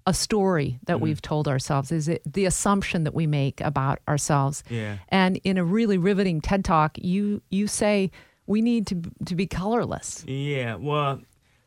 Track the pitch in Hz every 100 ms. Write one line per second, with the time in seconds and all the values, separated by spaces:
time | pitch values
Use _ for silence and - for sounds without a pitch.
0 | 185 - - 214 190 170 131 123 - 175
1 | 156 151 - 151 151 131 - 143 139 165
2 | 151 165 151 196 190 - 202 202 - 175
3 | 151 156 160 147 139 - 151 143 135 -
4 | - 147 - 143 139 147 - 117 107 101
5 | - 190 185 190 190 190 170 214 226 190
6 | 180 196 190 160 - 196 190 160 151 -
7 | 180 190 208 208 - 190 208 - 208 202
8 | 190 - - _ - 214 233 233 196 175
9 | 165 - - 175 185 170 196 240 156 -
10 | - - - 135 143 139 120 101 147 147
11 | 143 131 - _ _ _